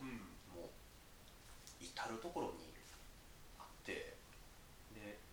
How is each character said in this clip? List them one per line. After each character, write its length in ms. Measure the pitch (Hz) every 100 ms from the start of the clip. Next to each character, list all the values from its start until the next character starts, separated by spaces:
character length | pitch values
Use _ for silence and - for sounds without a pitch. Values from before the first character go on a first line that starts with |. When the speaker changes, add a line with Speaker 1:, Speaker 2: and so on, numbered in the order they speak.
Speaker 1:
う 20 |
ん。 140 | 131 117 95 80 -
Speaker 2:
も 160 | 175 175
う、 80 | - - - - - - - - - - -
至 140 | 135 - -
る 80 | 110
と 120 | 175
こ 80 | -
ろ 160 | - -
に 160 | - - - - - - - - - -
あ 20 |
っ 40 | - - -
て、 320 | 90 - - - - - - - - - 110
で、 240 | 104 104 -